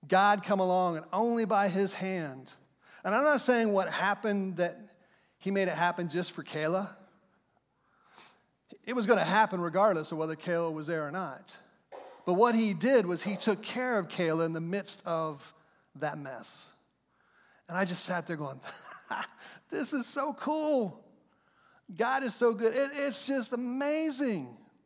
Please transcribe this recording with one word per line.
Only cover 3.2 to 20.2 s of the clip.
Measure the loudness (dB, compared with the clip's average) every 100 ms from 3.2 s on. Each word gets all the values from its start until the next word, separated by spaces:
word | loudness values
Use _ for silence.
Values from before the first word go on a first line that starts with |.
not | 4 4
saying | 4 4 4
what | 2 0
happened | 0 0 0 0 -2 -2 -2
that | -2 -4 -18 _ _ _ _ _
he | -2
made | 0 0
it |
happen | 2 0 0 -2
just | -2 -4
for | -6
Kayla. | -8 -4 0 -2 -4 -12 -20 _ _ _ _ _ _ _ _ _ _ -20 -20 _ _ _ _ -18
It | -6
was | -2 4
gonna | 4
happen | 6 4 4 2
regardless | -2 2 4 2 -2
of | -4
whether | -4 -4
Kayla | -2 -2 0
was | -4 -4
there | -4 -4
or |
not. | -6 -8 -10 -16 -20 _ _ _ -18 -18 -12 0
But |
what | 6 6
he | 6 4
did | 2 6 6 4
was | -2
he | -4 -2
took | 0 0
care | -2 -4 -2 -2
of | -2
Kayla | -2 0 2
in | 0
the | -2
midst | -4 -4 -4 -6 -4
of | -4 -4 -8 -16 _ _ _ _
that | -6 -6 -6
mess. | -10 -12 -12 -12 -14 _ _ _ _ _ _ _ _ _ _
And | -2
I | -2
just | 0
sat | -2 -2 -4
there | -8
going, | -8 -10 -14 -16 -16 -20 -8
<laughs> | -8 -8 -12 -20 -20 _
"This | -4 -2
is | -4
so | -4 -4